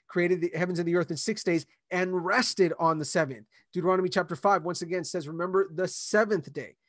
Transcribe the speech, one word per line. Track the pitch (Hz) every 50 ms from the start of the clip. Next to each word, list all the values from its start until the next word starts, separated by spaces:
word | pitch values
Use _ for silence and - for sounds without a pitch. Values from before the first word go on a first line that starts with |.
| _
created | - - 180 175 175 185 175
the | 165 175 -
heavens | 160 180 180 180 170
and | 175
the | 170 175
earth | 180 165 -
in | 170
six | 143 - - 214 - -
days | 185 170 160 131 _ _ _ _ -
and | 175 180 185 185 185 180 165
rested | 180 208 247 240 - - - 185 165 165
on | - 165 160 160 156
the | 147
seventh. | - - 180 156 135 131 110 110 _ _ _ _ _
Deuteronomy | - 175 165 185 185 185 185 185
chapter | 180 196 175 160 170
five, | - - 202 196 180 156
once | 175 170 -
again, | 175 165 180 180 165
says, | - - 180 147 147
"Remember | 160 165 175 185 185 190 196 190 160
the | 156 185
seventh | - - - - - - 208 226 208 214 170 139 -
day," | 139 151 120 85 - _ _